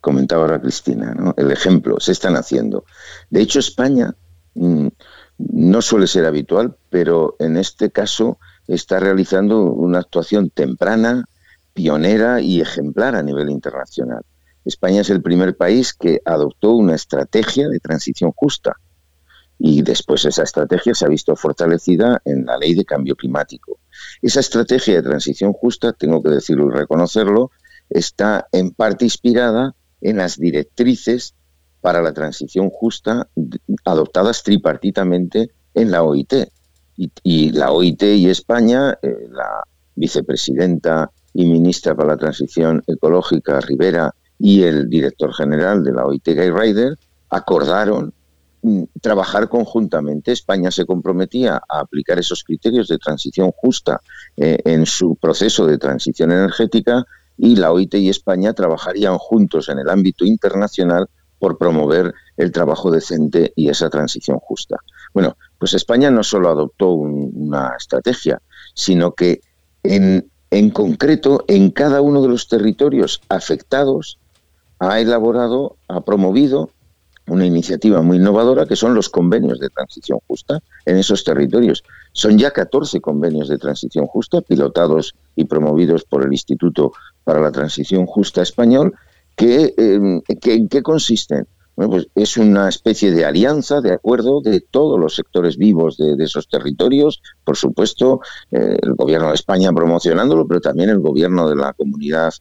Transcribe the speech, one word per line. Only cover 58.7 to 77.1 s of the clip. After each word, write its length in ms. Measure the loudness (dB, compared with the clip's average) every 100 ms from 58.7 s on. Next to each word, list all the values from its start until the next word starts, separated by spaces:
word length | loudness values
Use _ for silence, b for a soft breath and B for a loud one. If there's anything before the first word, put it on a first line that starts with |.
| -2 -6 -2 -2 -2
juntos 520 | 0 2 2 0 -4
en 100 | -4
el 100 | -2
ámbito 380 | 0 0 0 0
internacional 800 | 0 0 -2 -4 -2 0 0 -2 _ _ _
por 180 | -4 0
promover 560 | 0 0 2 2 0 -4 b -4
el 140 | -2
trabajo 400 | 0 -2 0 0
decente 640 | 0 0 -2 0 0 0 0
y 140 | 0
esa 180 | 0 -2
transición 500 | -2 -4 -6 -4 -6
justa. 360 | -4 -10 -8 -10 _ B B
Bueno, 220 | -2 -2 -2 b _
pues 160 | -2
España 360 | -2 0 2 4
no 120 | 2
solo 260 | 2 0 2
adoptó 440 | 0 -2 _ 0
un, 380 | 2 -2 -4 -6
una 400 | -6 -6 -4 -4 -8
estrategia, 640 | -4 -4 -2 -4 -2 -4 _ B B
sino 380 | -10 0 2 2
que 280 | 0 0 0 _ _ _ _
en, 480 | -2 2 4 2 -2 _ _
en 200 | 2 2
concreto, 720 | 2 -2 0 2 2 2 0 2
en 220 | 4 4
cada 300 | 2 0 2
uno 180 | 2 2
de 80 | 2
los 180 | 0 0
territorios 720 | 0 0 2 0 2 0 -2 _
afectados, 880 | -6 -2 -6 -2 -2 0 -2 -4 -18 _ _ _ _ _ _
ha 220 | -2 0
elaborado, 760 | 2 2 2 0 0 -2 -4 -10 _
ha 140 | -8
promovido 680 | -2 2 2 4 2 2 -4 _ _ _ _